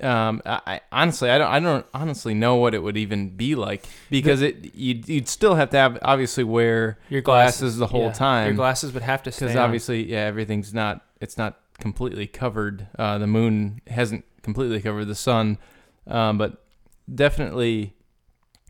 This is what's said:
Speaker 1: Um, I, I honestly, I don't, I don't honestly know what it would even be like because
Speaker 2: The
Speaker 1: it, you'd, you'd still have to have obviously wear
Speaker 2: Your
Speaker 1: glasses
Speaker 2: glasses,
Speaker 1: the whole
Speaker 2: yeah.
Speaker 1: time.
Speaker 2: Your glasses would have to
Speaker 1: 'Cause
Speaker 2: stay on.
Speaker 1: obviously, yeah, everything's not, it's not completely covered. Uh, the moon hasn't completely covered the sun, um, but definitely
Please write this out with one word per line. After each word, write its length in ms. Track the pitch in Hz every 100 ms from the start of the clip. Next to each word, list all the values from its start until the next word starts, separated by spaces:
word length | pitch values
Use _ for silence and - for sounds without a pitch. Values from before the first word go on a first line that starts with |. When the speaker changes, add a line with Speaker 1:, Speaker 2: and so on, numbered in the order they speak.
Speaker 1:
Um, 400 | 131 117 110 110 -
I, 140 | 113 -
I 140 | 95 -
honestly, 380 | 131 165 - 123
I 80 | 139
don't, 100 | 147
I 100 | 143
don't 240 | 170 139 -
honestly 400 | 131 160 139 117
know 220 | 107 120 123
what 160 | 120 107
it 40 |
would 140 | 95 104
even 320 | 104 104 98
be 260 | 95 127 143
like 300 | 101 101 - - -
because 320 | 139 143 135
Speaker 2:
The 80 | 143
Speaker 1:
it, 260 | - - -
you'd, 320 | 127 117 113
you'd 180 | 151 117
still 260 | - 214 165
have 140 | 139
to 80 | 139
have 200 | 131 120
obviously 420 | - 135 123 -
wear 560 | 113 117 117 113 113 107 -
Speaker 2:
Your 120 | 139
Speaker 1:
glasses 400 | 135 123 123 123
Speaker 2:
glasses, 160 | 131 113
Speaker 1:
the 100 | 113
whole 200 | 123 113
Speaker 2:
yeah. 40 |
Speaker 1:
time. 360 | 110 135 120 107
Speaker 2:
Your 80 | 104
glasses 360 | 127 127 143
would 80 | 123
have 200 | 117 135
to 60 | 131
Speaker 1:
'Cause 40 | -
Speaker 2:
stay 140 | 127
on. 60 | 120
Speaker 1:
obviously, 540 | 120 117 117 117 110
yeah, 80 | 110 107
everything's 480 | 107 107 104 98
not, 320 | 113 107 - _ -
it's 160 | 104 -
not 220 | 107 - _ -
completely 480 | 113 - 123 - 98
covered. 600 | - 127 107 104 98 101 -
Uh, 180 | 107 104
the 80 | 107
moon 540 | 110 113 107 104 110 -
hasn't 380 | 117 117 110 - _
completely 380 | - 107 127 110
covered 240 | 107 104 104
the 100 | 104
sun, 420 | 131 117 107 101 - _ _ _ -
um, 320 | 117 110 104
but 240 | 107 - _ _ _ _ - 131
definitely 800 | 143 143 113 110 117 113 101 _ _ _ _ _ _ _